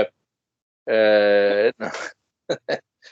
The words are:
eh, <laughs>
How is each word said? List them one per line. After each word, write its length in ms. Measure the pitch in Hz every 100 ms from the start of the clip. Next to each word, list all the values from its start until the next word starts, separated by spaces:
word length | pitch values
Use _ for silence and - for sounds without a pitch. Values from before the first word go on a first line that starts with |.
| 107 _ _ _ _ _ _ _ -
eh, 840 | 110 107 107 104 101 101 101 110 -
<laughs> 1000 | 113 - - - _ _ - - - 147 _ _ -